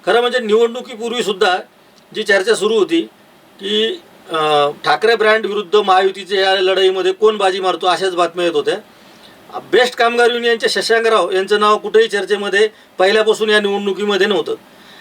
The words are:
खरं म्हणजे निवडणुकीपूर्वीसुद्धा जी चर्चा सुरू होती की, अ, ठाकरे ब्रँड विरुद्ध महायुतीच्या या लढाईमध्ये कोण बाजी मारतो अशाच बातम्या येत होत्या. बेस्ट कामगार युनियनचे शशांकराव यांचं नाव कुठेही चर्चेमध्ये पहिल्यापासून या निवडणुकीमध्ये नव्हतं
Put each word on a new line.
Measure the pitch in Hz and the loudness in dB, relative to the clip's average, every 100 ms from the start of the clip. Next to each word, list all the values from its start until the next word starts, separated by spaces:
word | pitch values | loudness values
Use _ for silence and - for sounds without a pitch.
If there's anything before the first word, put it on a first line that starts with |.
| 175 | -2
खरं | 226 | 0
म्हणजे | 240 247 | 0 -2
निवडणुकीपूर्वीसुद्धा | 220 214 233 240 247 214 233 240 190 185 196 190 - _ _ _ _ | 0 2 2 -2 -12 -12 -8 -4 -4 -2 0 0 -6 _ _ _ _
जी | 214 | -8
चर्चा | 208 196 190 | 0 0 2
सुरू | 196 214 220 | 0 0 0
होती | 160 165 - - _ _ _ - | 0 -2 -4 -12 _ _ _ -14
की, | 196 214 226 349 - - - | -6 -4 -4 -6 -16 -20 -2
अ, | 160 156 147 143 147 | 0 2 2 2 -2
ठाकरे | 151 151 220 226 | -2 2 2 2
ब्रँड | 214 220 196 | 2 2 0
विरुद्ध | 202 175 214 | -4 0 0
महायुतीच्या | 196 185 190 190 180 196 | 4 2 2 -2 -4 -2
या | 190 | 0
लढाईमध्ये | 190 185 190 185 190 180 | 2 0 2 2 2 -2
कोण | 190 214 214 | 2 0 2
बाजी | 190 190 | 0 0
मारतो | 185 175 185 | -2 -2 -2
अशाच | 170 190 | -2 -2
बातम्या | 175 170 175 170 | -2 -2 -2 -2
येत | |
होत्या. | 147 139 196 - - - - - - - - - | 0 -2 -4 -8 -20 -20 -20 -20 -20 -18 -16 -2
बेस्ट | 208 247 | 2 2
कामगार | - 233 240 240 | 0 0 2 2
युनियनचे | 240 240 226 233 | 2 -2 -2 -2
शशांकराव | 202 202 226 226 214 180 | -4 0 0 2 0 0
यांचं | 190 196 214 | -2 0 0
नाव | 208 208 | 2 0
कुठेही | 208 214 226 | 2 2 2
चर्चेमध्ये | 202 185 202 202 196 214 - - - | -2 -4 -4 -2 0 0 -2 -12 0
पहिल्यापासून | 190 220 214 202 214 | 2 2 2 0 0
या | 214 | 0
निवडणुकीमध्ये | 202 202 202 180 208 190 208 | 0 -2 -4 -4 -2 0 0
नव्हतं | 180 - 147 - - - - | 0 -4 -10 -12 -20 -20 -20